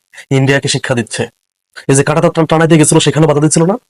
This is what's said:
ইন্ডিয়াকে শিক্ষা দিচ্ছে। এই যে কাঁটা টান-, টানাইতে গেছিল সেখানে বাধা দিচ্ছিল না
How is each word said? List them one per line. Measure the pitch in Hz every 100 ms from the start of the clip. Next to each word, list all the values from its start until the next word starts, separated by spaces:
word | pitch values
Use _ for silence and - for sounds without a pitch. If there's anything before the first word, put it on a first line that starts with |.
| - - -
ইন্ডিয়াকে | 135 135 139 139
শিক্ষা | 135 - 120
দিচ্ছে। | 107 - - - _ _ _ - -
এই | 139
যে |
কাঁটা | 143 156
টান-, | 170 160 156
টানাইতে | 160 165 165
গেছিল | 147 160
সেখানে | 151 147 156
বাধা | 147
দিচ্ছিল | 156 170 165
না | 226